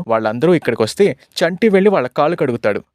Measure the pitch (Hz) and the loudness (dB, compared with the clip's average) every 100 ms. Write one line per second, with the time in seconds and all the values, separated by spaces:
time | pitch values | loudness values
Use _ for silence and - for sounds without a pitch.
0 | 175 113 110 117 156 175 - 117 110 - | 0 -2 -2 0 2 2 0 -2 -2 0
1 | 196 131 _ - 170 180 233 196 202 190 | 0 -2 _ -4 -4 -2 0 2 4 2
2 | 123 - 147 170 147 117 110 101 - | -2 0 -2 0 -2 -2 -2 -4 -6